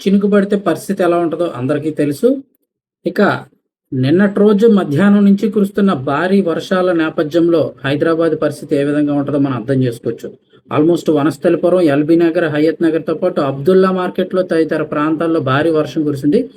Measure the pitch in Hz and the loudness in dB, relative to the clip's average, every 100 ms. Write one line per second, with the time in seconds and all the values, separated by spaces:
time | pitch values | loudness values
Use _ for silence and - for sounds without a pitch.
0 | 196 202 202 202 196 196 185 156 - 185 | 0 2 2 0 0 -2 -2 -4 -4 -2
1 | 175 170 170 160 170 127 127 151 151 151 | 0 0 -2 -2 -4 -4 -4 -2 -4 -2
2 | 147 143 240 277 - _ _ _ _ _ | -4 0 0 0 -6 _ _ _ _ _
3 | - - 190 131 - _ _ _ _ 131 | -6 0 0 0 -8 _ _ _ _ -2
4 | 131 175 202 202 208 202 226 202 151 143 | 2 2 2 2 2 4 4 4 2 2
5 | 202 202 202 196 220 220 196 - 196 151 | 4 4 4 2 0 0 -2 0 0 0
6 | 139 143 180 202 170 160 - 185 180 170 | -2 -2 0 0 0 -2 -2 -2 0 0
7 | 160 165 151 170 170 165 123 - 135 147 | -2 -2 -2 0 2 2 0 -4 -4 -2
8 | 165 160 165 156 151 - 147 143 143 147 | 0 0 0 -2 -4 -6 -4 -2 0 0
9 | 147 143 135 139 139 123 117 131 127 - | 0 -2 -2 -2 -2 -2 -2 -2 -2 -4
10 | 123 113 - - _ _ - 135 160 165 | -8 -8 -10 -16 _ _ -6 0 2 0
11 | - 151 147 - - 170 175 180 160 143 | 0 0 0 -2 -2 0 0 2 2 2
12 | 151 165 170 170 160 151 160 156 165 160 | 2 2 2 0 -2 0 0 0 0 0
13 | 160 160 175 170 139 139 143 190 190 185 | -4 -4 -2 -2 -4 -2 2 2 2 0
14 | 180 - 180 185 185 165 156 160 151 151 | -4 -4 -4 -2 0 0 0 -2 -4 -2
15 | 151 160 170 165 131 135 160 156 147 165 | -2 0 0 -2 0 0 2 0 -2 -2
16 | 147 135 147 208 262 | -4 -2 0 0 0